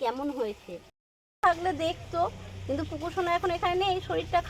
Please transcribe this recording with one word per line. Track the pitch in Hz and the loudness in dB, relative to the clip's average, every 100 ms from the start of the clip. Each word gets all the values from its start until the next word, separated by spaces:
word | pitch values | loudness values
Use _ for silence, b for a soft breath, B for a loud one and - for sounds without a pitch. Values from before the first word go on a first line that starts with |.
কেমন | 269 254 285 269 | -4 -2 -2 -2
হয়েছে। | 220 208 - 170 - _ _ _ _ _ | -2 -4 -10 -14 -14 _ _ _ _ _
থাকলে | 381 339 359 320 | 4 4 2 0
দেখতো, | 330 339 - 339 381 - - - - | 0 -2 -4 0 0 -2 -12 -10 -4
কিন্তু | 285 311 | -2 -2
পুকুরসোনা | 302 339 381 349 349 | -4 -4 -2 0 2
এখন | 370 349 | 2 0
এখানে | 370 359 | 2 2
নেই, | 392 370 - | 2 2 0
শরীরটা | 330 311 349 - | -2 2 0 2